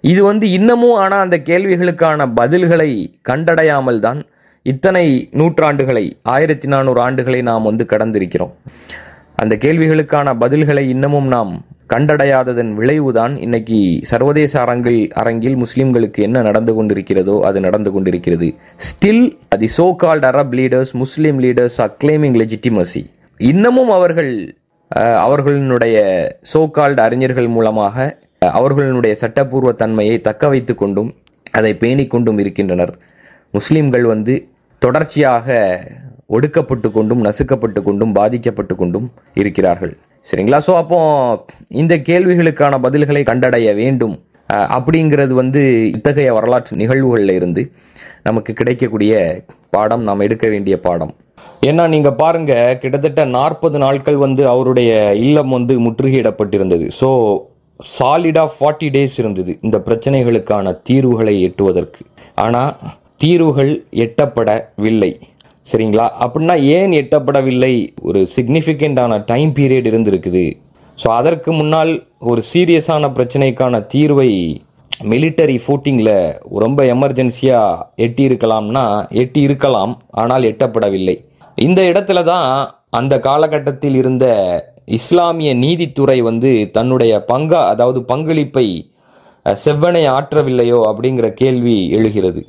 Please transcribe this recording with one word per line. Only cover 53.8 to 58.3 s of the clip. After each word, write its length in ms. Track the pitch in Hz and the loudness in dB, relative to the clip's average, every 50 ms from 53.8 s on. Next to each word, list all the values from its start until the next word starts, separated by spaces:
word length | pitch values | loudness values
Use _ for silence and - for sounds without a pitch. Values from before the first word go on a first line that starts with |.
| 139 135 139 139 131 - 147 | 0 0 0 0 0 0 0
வந்து 320 | 139 139 135 135 131 139 | 2 2 0 2 2 2
அவருடைய 680 | 127 123 127 131 127 127 123 120 117 113 107 107 104 101 | 2 2 2 2 2 2 2 2 4 4 4 2 2 2
இல்லம் 340 | 107 117 139 147 151 143 131 | 2 2 2 2 2 2 0
வந்து 300 | 131 123 123 120 135 120 | -2 -2 0 0 0 0
முற்றுகையிடப்பட்டிருந்தது. 1120 | 117 117 113 110 135 135 131 131 110 110 104 - 107 98 98 101 95 92 90 85 82 - | 0 0 -2 0 0 0 0 2 0 0 -2 -2 -4 -2 0 -2 0 0 0 0 0 -4
So, 500 | - - 131 131 131 127 113 104 101 - - - _ _ _ _ _ - - - - - | -4 -2 0 2 2 2 2 0 0 -2 -4 -12 _ _ _ _ _ -20 -18 -14 -4 -2
சாலிடா 480 | 131 127 151 165 175 165 | 0 0 2 2 0 0